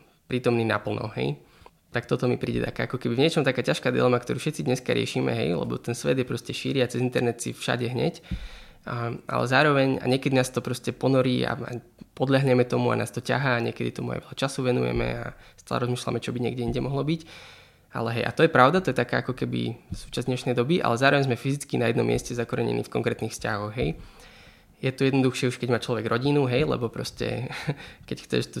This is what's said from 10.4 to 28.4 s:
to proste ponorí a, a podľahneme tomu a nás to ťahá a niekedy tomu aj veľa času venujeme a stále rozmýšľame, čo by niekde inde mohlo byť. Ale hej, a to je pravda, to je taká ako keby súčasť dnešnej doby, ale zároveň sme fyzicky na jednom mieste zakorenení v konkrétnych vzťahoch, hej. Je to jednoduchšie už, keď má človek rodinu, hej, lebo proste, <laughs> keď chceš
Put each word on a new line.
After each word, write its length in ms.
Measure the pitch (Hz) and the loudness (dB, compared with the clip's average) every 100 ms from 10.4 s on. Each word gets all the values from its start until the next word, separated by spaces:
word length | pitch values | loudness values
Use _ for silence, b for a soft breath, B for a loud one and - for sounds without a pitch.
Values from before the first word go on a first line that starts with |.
| 127 | 2
to 160 | - | 0
proste 320 | - 123 - - | -4 -6 -6 0
ponorí 480 | 131 131 127 123 | 2 4 2 2
a, 160 | 120 - | 0 -2
a 160 | 117 120 - - - - | -6 -10 -12 -20 -12 -2
podľahneme 480 | 135 135 135 127 | 2 4 6 4
tomu 240 | 123 127 120 | 4 2 2
a 80 | 117 | 0
nás 160 | 113 | -2
to 80 | - | -4
ťahá 400 | - 123 139 120 | -2 0 2 0
a 40 | 117 | -2
niekedy 240 | 113 120 | -2 -6
tomu 240 | - 123 123 | -4 -6 -6
aj 80 | |
veľa 120 | - - | -8 -4
času 240 | 139 - | -4 -2
venujeme 480 | 127 123 123 120 117 | 0 2 0 0 -2
a 240 | 120 120 - B B | -4 -8 -14 B B
stále 240 | - 123 | -4 -2
rozmýšľame, 400 | 123 123 - 120 | -2 -2 -2 -4
čo 80 | - | -4
by 80 | 120 | -4
niekde 240 | 120 123 | -2 -2
inde 160 | 117 120 | -2 -2
mohlo 240 | 123 139 | -2 -2
byť. 240 | 139 165 - B B B B B B | -2 -4 -6 B B B B B B
Ale 160 | 127 113 117 | -4 -2 -2
hej, 80 | |
a 80 | 110 | -2
to 80 | 113 | 2
je 80 | 156 | 4
pravda, 320 | 131 127 185 | 8 6 6
to 80 | 185 | 0
je 80 | 123 | -2
taká 240 | 120 123 | 0 -2
ako 160 | 123 123 | -2 -4
keby 400 | 123 123 120 113 - | -4 -2 -4 -6 -10
súčasť 320 | - - - | -12 -8 -6
dnešnej 300 | 127 123 - 123 | -4 -2 0 0
doby, 240 | 123 175 | 2 2
ale 160 | 120 117 | 2 4
zároveň 320 | 135 143 135 | 4 4 4
sme 80 | 117 | 0
fyzicky 400 | 135 139 - 123 | 0 -4 -2 0
na 160 | 117 | 2
jednom 160 | 117 117 | 2 2
mieste 240 | 120 - | 0 -2
zakorenení 480 | 120 117 127 117 117 | -6 -4 -2 0 -2
v 80 | 113 | -2
konkrétnych 480 | 120 117 117 110 - | -2 -2 -2 -6 -6
vzťahoch, 400 | 113 107 104 113 | -6 -4 -4 -4
hej. 240 | 139 160 B B B B B B B - | -4 -4 B B B B B B B -6
Je 80 | 135 | -4
to 160 | 127 135 | 0 2
jednoduchšie 460 | 135 131 127 127 | 4 2 2 -2
už, 100 | - | -2
keď 60 | 127 | 0
má 80 | 220 | 0
človek 300 | - 117 110 | 0 -2 0
rodinu, 400 | 117 135 147 131 | 0 2 2 2
hej, 160 | 123 | 2
lebo 240 | 151 120 117 | 0 0 -4
proste, 640 | - 117 - 117 113 - - - | -6 -8 -6 -6 -4 -6 -8 -6
<laughs> 400 | 143 - - - | -8 -8 -16 -10
keď 80 | 131 | -10
chceš 200 | - 123 | -2 -2